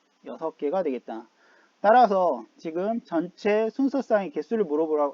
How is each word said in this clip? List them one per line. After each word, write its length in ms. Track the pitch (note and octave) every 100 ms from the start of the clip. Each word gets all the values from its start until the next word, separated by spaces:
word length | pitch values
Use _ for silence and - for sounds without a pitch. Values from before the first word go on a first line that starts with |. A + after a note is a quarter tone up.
| _ _ C3+
여섯 300 | A#2+ D#3+ -
개가 260 | C#3+ F#3
되겠다. 460 | D#3+ A#2+ - A2+ A#2 _ _ _ _ -
따라서 640 | G3+ B3 A3 F#3+ F3 A#2+ - _
지금 440 | E3+ E3 G3+ A3+
전체 680 | - E3 F3 - G#3 G#3+ A3
순서쌍의 600 | - C4+ C#4 - G#3+ F3+
개수를 340 | A#3 - A3+
물어보라, 480 | E3+ D3+ D#3+ D3+ C#3+